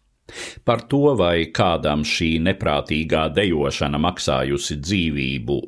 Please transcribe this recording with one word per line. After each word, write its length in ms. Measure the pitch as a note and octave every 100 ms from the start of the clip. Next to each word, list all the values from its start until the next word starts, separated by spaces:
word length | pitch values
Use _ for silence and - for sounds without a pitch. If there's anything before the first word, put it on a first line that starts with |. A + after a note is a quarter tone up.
| _ _ - - - -
Par 220 | - A2+
to, 340 | - C#3+ D3 A#2+
vai 340 | F2 E2+ D#2+
kādam 540 | - F#2+ D#2+ D2+ D2+ D2+
šī 300 | - E2 D#2+
neprātīgā 920 | F2 F#2+ E2 D2 C#2 D#2 D#2+ D#2+ D#2
dejošana 680 | D2 G2+ D#2 C#2+ - D2 D2
maksājusi 800 | E2+ - - C2 C2+ C#2+ - D2+
dzīvību, 800 | D2+ G2 E2 C#2+ C2 C2+ A2+ C#2